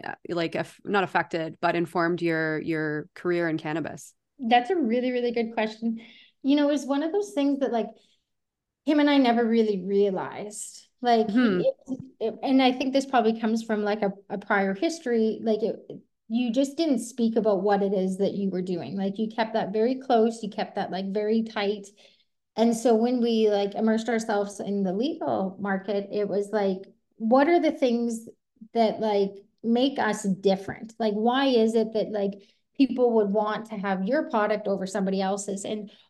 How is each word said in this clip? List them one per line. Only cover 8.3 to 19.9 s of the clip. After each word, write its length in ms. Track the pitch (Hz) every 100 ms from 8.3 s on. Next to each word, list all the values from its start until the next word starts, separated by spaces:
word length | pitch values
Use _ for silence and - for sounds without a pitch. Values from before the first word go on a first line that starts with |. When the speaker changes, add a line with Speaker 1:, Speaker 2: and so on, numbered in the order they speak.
| _ _ _ _ _
Speaker 2:
him 160 | - 302
and 80 | 294
I 80 | 277
never 260 | 247 233
really 400 | 226 226 220 196
realized. 1040 | 180 202 202 180 139 - 208 208 - - - _
Like, 300 | 247 226 220
Speaker 1:
Hmm. 300 | 214 240 180
Speaker 2:
it, 140 | 539 - - 262 - _
it, 140 | 214 -
and 180 | 262 262
I 100 | 262
think 220 | 262 269
this 140 | 269 269
probably 340 | 247 220 220
comes 220 | 220 226
from, 200 | - 214
like, 200 | 208 214
a, 100 | 196 190 -
a 80 | 202
prior 380 | - 202 196
history. 640 | 196 - - 247 233 220 208
Like, 200 | 226 208
it, 140 | 208 - - - _ _ _
you 240 | 226 247
just 240 | 226 277 277
didn't 220 | 330 233
speak 380 | - - 226 226
about 260 | 214 190
what 200 | 202 196
it 120 | 196
is 240 | 196 190 185
that 160 | 196
you 160 | 190 196
were 100 | 185
doing. 340 | 185 170 131
Like, 240 | 190 196 196
you 100 | 220
kept 200 | - 226
that 180 | 226 185
very 220 | 214 233